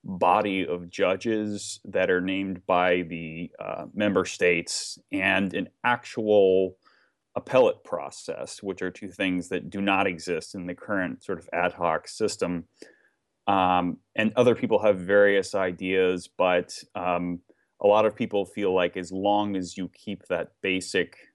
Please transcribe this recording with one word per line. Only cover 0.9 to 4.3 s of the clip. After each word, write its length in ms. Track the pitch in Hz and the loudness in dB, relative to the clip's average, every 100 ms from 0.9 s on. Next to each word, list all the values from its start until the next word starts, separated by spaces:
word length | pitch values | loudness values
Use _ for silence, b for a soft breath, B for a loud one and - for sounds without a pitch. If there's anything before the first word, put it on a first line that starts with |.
| - 92 95 117 110 107 104 - - | 0 0 0 -2 -2 -4 -6 -10 -14
that 240 | 101 95 92 | -6 -2 2
are 120 | 90 | 2
named 440 | 92 95 98 90 - | 0 -4 -4 -6 0
by 360 | 90 90 90 | 2 2 0
the, 480 | 85 85 80 80 85 - | -2 -8 -10 -10 -12 -10
uh, 240 | - - - | -10 -10 -10
member 320 | - 104 95 | -2 0 2
states 760 | 87 | 0